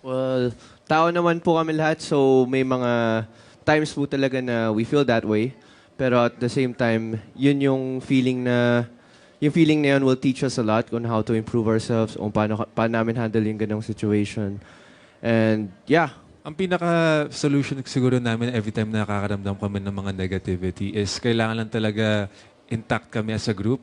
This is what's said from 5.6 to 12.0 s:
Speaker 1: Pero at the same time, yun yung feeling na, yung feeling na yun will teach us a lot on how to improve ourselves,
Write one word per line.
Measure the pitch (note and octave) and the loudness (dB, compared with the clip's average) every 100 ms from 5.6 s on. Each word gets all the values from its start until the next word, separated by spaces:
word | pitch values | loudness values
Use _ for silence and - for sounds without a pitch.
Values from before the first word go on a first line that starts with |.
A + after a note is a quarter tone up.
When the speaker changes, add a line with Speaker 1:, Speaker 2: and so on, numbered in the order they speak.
| - - _ - | -20 -20 _ -4
Speaker 1:
Pero | C3 B2 | 2 4
at | A#2+ - | 2 0
the | A#2+ | -4
same | C#3 B2+ A#2 | 0 -2 0
time, | A#2+ A2+ A2+ A2 - | 0 0 -2 -8 -10
yun | - C#3 C#3+ | 0 2 2
yung | C#3 C3+ C3 C3 - | 2 0 -2 -8 0
feeling | C3+ B2+ B2+ B2 | 2 2 0 0
na, | A#2+ A#2+ A#2+ A#2+ - - - - _ | 2 4 2 0 -10 -20 -20 -20 _
yung | D3 | 0
feeling | E3+ D#3 D3+ | 4 4 4
na | C#3+ C#3 | 4 4
yun | C3+ | 4
will | C3 | 2
teach | C#3 B2+ C3+ | 0 0 -2
us | B2 | 0
a | A2 | 0
lot | A2 - | 0 0
on | A#2 A#2 | -4 -2
how | A2+ A2 | -2 0
to | |
improve | A2+ A2 A#2+ A2 | -2 -2 -2 0
ourselves, | A2 A2+ A#2 | 0 0 0